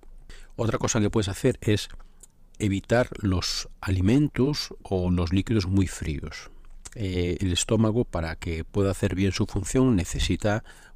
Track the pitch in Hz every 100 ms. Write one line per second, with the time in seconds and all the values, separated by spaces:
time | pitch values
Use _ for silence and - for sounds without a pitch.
0 | - - - - - - 113 - 104 117
1 | 104 113 98 - 131 - - 104 - -
2 | - - - _ - - 104 98 - 117
3 | 123 - 101 90 - - - - - 90
4 | 92 135 147 - 135 143 - - - 95
5 | 90 90 85 95 - 110 90 98 92 -
6 | - 69 - - - - - - - 123
7 | 98 90 87 85 95 87 - 113 110 113
8 | 117 87 82 80 87 80 80 101 98 92
9 | 101 92 98 - 104 101 92 131 131 101
10 | 80 69 - 87 104 107 - - -